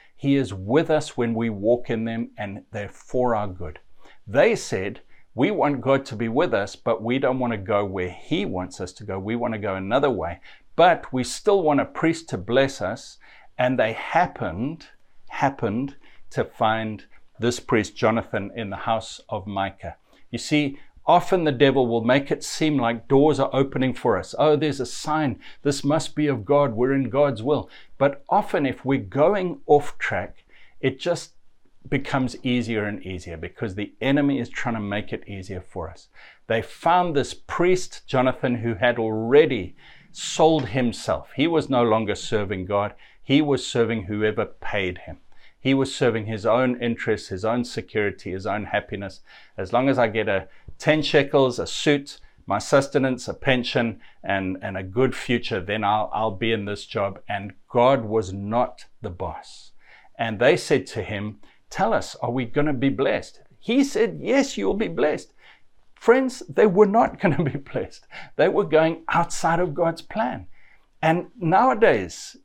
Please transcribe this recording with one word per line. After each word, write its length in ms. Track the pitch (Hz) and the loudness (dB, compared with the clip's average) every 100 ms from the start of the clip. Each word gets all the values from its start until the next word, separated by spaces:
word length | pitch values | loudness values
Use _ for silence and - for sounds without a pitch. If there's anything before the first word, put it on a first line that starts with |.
| - | -20
he 220 | - 139 139 | -6 0 2
is 160 | 127 | 0
with 380 | 98 95 139 165 | -4 0 2 4
us 260 | 156 - - | 0 0 -2
when 160 | 117 | -2
we 160 | 113 117 | 0 -2
walk 400 | 104 107 123 - | 0 2 0 0
in 160 | 113 | -4
them, 280 | 117 113 117 - | -4 -4 -8 -8
and 280 | 104 98 - | -10 -10 -12
they're 200 | 110 101 | -10 -10
for 440 | - - 131 123 | -14 -6 0 0
our 140 | 110 104 | 0 -2
good. 300 | 90 82 - - - - - - | -6 -12 -12 -20 -20 -20 -20 -2
They 300 | 117 202 220 | 4 4 4
said, 440 | - 101 98 - - - - | -2 -4 -4 -8 -18 -20 -10
"We 180 | 110 165 | -2 0
want 300 | 196 143 139 | 2 0 0
God 220 | 127 135 135 | 2 0 0
to 100 | 107 | -6
be 100 | 117 | -2
with 260 | 117 170 | 0 2
us, 220 | 107 101 | 0 -2
but 260 | - - 113 | -4 -2 -2
we 200 | 110 131 | 0 0
don't 180 | 139 131 | 0 0
want 140 | 123 | -2
to 60 | 107 | -4
go 260 | 95 101 | 0 0
where 260 | 101 95 90 | 0 -4 -6
he 340 | 87 - 165 | -6 -4 -4
wants 360 | 196 90 90 - | -2 -4 -8 -8
us 120 | 90 | -12
to 100 | - | -10
go. 160 | 104 95 | -8 -6
We 160 | 101 117 | -4 -4
want 180 | 117 | -4
to 40 | 110 | -4
go 160 | 101 95 | -4 -4
another 340 | 95 127 143 | 0 2 2
way, 300 | 104 82 85 - - - | 0 -4 -8 -16 -20 -6
but 380 | - 175 - - | 4 6 4 -2
we 100 | 131 | -4
still 400 | 123 - - 196 | -4 -2 2 4
want 160 | 156 139 | 4 2
a 60 | |
priest 440 | 113 - 165 160 - | 0 0 0 0 -4
to 80 | 101 | -8
bless 440 | 95 123 135 - | 0 2 2 0
us." 360 | 92 113 - - - - - - | -6 -6 -12 -20 -20 -20 -12 -2
And 220 | 127 127 | 0 2
they 140 | 113 | 0
happened, 960 | 110 - 170 180 - 104 85 131 165 - - - - - | -2 -2 0 0 -2 -6 -4 -6 -8 -16 -20 -20 -18 -12
happened 640 | - 139 139 110 110 135 - - - - | -2 -2 0 -4 -2 -6 -10 -20 -18 -10
to 140 | - | -6
find 600 | 120 - 110 113 110 104 - - - - | -6 0 0 0 -4 -10 -14 -20 -20 -4
this 220 | 117 120 | -2 -2
priest, 340 | - 117 101 | 0 0 0
Jonathan, 560 | - 117 113 - 110 98 - | 0 2 2 -2 -6 -6 -10
in 140 | 104 | -10
the 80 | 90 | -6
house 420 | 117 113 - - - | -2 -2 -4 -16 -10
of 180 | 107 95 | -10 -6
Micah. 480 | 98 98 - 87 - _ _ - | -6 -6 -8 -16 -16 _ _ -12
You 60 | 120 | -10
see, 420 | - 151 143 139 - - - | 0 0 0 -4 -16 -8 2
often 380 | 175 170 185 | 4 4 2
the 80 | 156 | 2
devil 340 | 123 143 131 123 | 4 4 4 2
will 180 | 117 | 2
make 280 | 113 139 139 | 2 2 2
it 100 | - | -6
seem 340 | - - 156 143 | -6 -2 0 2
like 300 | 117 117 - | 0 -2 2
doors 320 | 135 151 135 | 6 6 4
are 120 | 135 | 2
opening 420 | 131 135 139 131 | 2 0 0 -2
for 240 | - 123 95 | 0 2 0
us. 160 | - - | 0 2
"Oh, 160 | 151 147 | 4 4
there's 240 | 151 95 | 2 -2
a 60 | 120 | -6
sign. 520 | - - 156 147 104 - - | -6 -2 0 0 -4 -10 -4
This 220 | 143 139 | -2 0
must 320 | 139 156 - - | 0 0 -2 -2
be 100 | 151 | 0
of 180 | 127 | 0
God. 300 | 101 143 139 | 2 4 4
We're 200 | 107 127 | 2 2
in 160 | 139 123 | 2 0
God's 340 | 135 143 113 | 2 2 2
will." 260 | 117 139 - - - - | 0 -2 -2 -16 -12 0
But 280 | - - - | 0 0 0
often 380 | 190 208 180 139 | 0 2 0 0
if 180 | - | -2
we're 140 | 127 135 | -2 -2
going 640 | 98 135 160 208 180 - - | 0 2 2 2 -2 -4 4
off 300 | 147 143 - | 4 4 -6
track, 460 | - 95 98 - _ - - - | -4 -4 -6 -12 _ -20 -20 -4
it 180 | 135 127 | -4 -2
just 360 | 175 165 - - - - - - - | -4 -4 -6 -20 -20 -20 -20 -16 -4
becomes 480 | 139 - 139 127 - | -4 -2 -2 -2 -4
easier 400 | 123 123 113 113 | -2 -2 0 -2
and 180 | 104 101 | -2 -6
easier 340 | 92 90 90 80 | -8 -10 -10 -10
because 360 | 87 - 113 | -10 -8 -8
the 200 | 95 104 - | -6 -8 -4
enemy 380 | 127 143 143 135 | 0 2 2 0
is 120 | 113 | -4
trying 240 | - 123 | -6 -4
to 60 | 113 | -4
make 300 | 101 104 104 | -4 -4 -6
it 160 | 117 - | -8 -10
easier 340 | 98 92 92 | -14 -10 -12
for 280 | - 92 82 | -10 -10 -10
us. 200 | 85 - - - - - | -12 -20 -20 -20 -14 -4
They 140 | 113 | -4
found 560 | 104 - 165 180 180 143 | -4 -4 2 2 2 0
this 160 | 120 | -2
priest, 760 | - - - 175 185 - - - | -6 -8 0 2 2 0 -12 -4
Jonathan, 500 | 131 127 123 131 120 | 2 2 0 -2 -2
who 180 | 117 | -2
had 240 | 110 120 117 | 0 0 2
already 760 | 110 110 113 143 165 120 85 - - - - | -2 -2 4 6 6 2 -6 -12 -20 -20 -20
sold 540 | - - - 160 160 127 | -14 -8 2 4 4 0
himself. 640 | 135 120 - - 78 - - | 0 -2 -2 -4 -4 -4 -2
He 100 | 160 | 2
was 240 | 165 - | 2 2
no 120 | 131 | 2
longer 320 | 120 110 104 | 4 2 0
serving 520 | 95 - 107 101 98 92 | -4 -2 -2 -2 -4 -2
God. 260 | 101 101 - - - | 0 -2 -6 -20 -12
He 180 | - 139 | 2 2
was 260 | 151 127 - | 4 0 0
serving 360 | 123 113 113 | 0 0 0
whoever 420 | 92 104 107 107 | -4 -2 0 0
paid 540 | 101 - - 107 92 85 | -4 -4 -4 -2 -4 -6
him. 200 | - - - - - _ | -12 -18 -18 -20 -20 _
He 140 | 135 | 0
was 220 | 135 135 | 2 0
serving 320 | - 127 113 107 | 0 0 0 -4
his 180 | 110 | -2
own 360 | 110 117 127 123 | 2 2 2 0
interests, 460 | 117 117 - 104 - | -2 -2 -2 -2 -4
his 160 | 92 | -4
own 200 | 110 120 | -2 -2
security, 680 | 120 - 98 110 101 - 98 | -4 -8 -6 -2 -2 -4 -10
his 140 | 95 101 | -8 -4
own 180 | 104 | -4
happiness. 580 | 98 104 - 101 98 - - - - - | -2 -4 -4 -10 -10 -14 -20 -20 -18 -10
"As 160 | 92 | 0
long 160 | 120 135 | 2 2
as 100 | 135 | 2
I 100 | 117 | 2
get 200 | 107 107 | 2 0
a 200 | 98 - - - - | 0 -2 -18 -18 -4
ten 220 | - 156 | 0 2
shekels, 580 | 147 151 139 147 131 113 | 4 2 4 4 4 2
a 80 | 82 | -6
suit, 540 | - 156 143 143 - - _ - | -2 2 2 0 -16 -20 _ -4
my 120 | 101 | -4
sustenance, 680 | - 185 139 143 131 123 - | 2 2 4 0 0 -2 -8
a 60 | |
pension, 640 | - - 127 120 131 117 98 - - | -4 0 0 0 0 -2 -4 -16 -12
and, 360 | - 98 95 92 | -4 -2 -2 -6
and 160 | 104 95 | -6 -8
a 60 | |
good 320 | 95 101 131 | -4 0 0
future, 460 | - - 120 - 104 | 0 -2 -2 0 -4
then 240 | 90 107 | -2 -2
I'll, 260 | 101 107 - | 0 0 0
I'll 240 | 95 110 98 | -2 -2 -2
be 160 | 117 | -2
in 140 | 110 101 | -2 -4
this 180 | 104 | -8
job." 360 | - 113 98 95 - | -6 -2 -2 -4 -8
And 260 | 101 101 - - | -8 -8 -16 -2
God 360 | 120 123 135 | 4 4 4
was 280 | 110 113 95 | 2 -2 -2
not 540 | 95 101 117 123 - - - | -6 -2 -2 -2 -4 -20 -12
the 100 | 98 | -12
boss. 640 | 85 90 - - - - - - - - - | -8 -8 -10 -16 -20 -20 -20 -20 -20 -16 -6
And 200 | 113 107 | -4 2
they 180 | 123 180 | 4 4
said 300 | - 139 - | 4 0 0
to 140 | 117 | -8
him, 380 | 95 104 107 - - _ - | -6 -6 -8 -12 -20 _ -12
"Tell 220 | - 208 | -2 0
us, 240 | 175 95 - | 0 -2 -6
are 80 | 120 | -4
we 160 | 123 117 | -2 -2
gonna 260 | 147 151 | 0 0
be 160 | 131 135 | 2 0
blessed?" 540 | - 135 - - - - - | 2 0 0 -6 -18 -20 -12
He 260 | - 247 | 0 2
said, 360 | 277 - 220 156 | 2 2 0 0
"Yes, 340 | 185 269 277 - | 0 2 2 0
you'll 160 | 190 | -2
be 160 | 190 190 | 0 -2
blessed." 460 | 165 254 - - _ - - - _ - | 0 0 0 -8 _ -20 -20 -20 _ -20
Friends, 480 | - - 254 262 - - | -4 4 4 4 -4 -4
they 180 | 151 208 | 4 4
were 200 | 180 208 | 6 6
not 320 | 220 - - | 6 2 2
<laughs> 20 | |
gonna 220 | 190 143 | 0 2
be 160 | 147 139 | 0 -4
blessed. 480 | - 123 - - - - - - | -6 -6 -6 -12 -20 -18 -8 2
They 120 | 170 | 2
were 160 | - | 4
going 380 | 170 156 160 160 - | 4 4 4 0 -2
outside 520 | 165 170 - 165 170 | 0 0 0 0 2
of 140 | 180 | 0
God's 260 | 143 165 160 | 0 0 -2
plan. 460 | - 214 240 214 - - - - _ - | -8 -4 -4 -6 -12 -18 -20 -20 _ -2
And 240 | 160 170 - - | 2 2 -2 -4
nowadays, 1000 | 170 190 254 214 214 117 90 - - - | 2 4 4 6 6 4 0 -10 -16 -18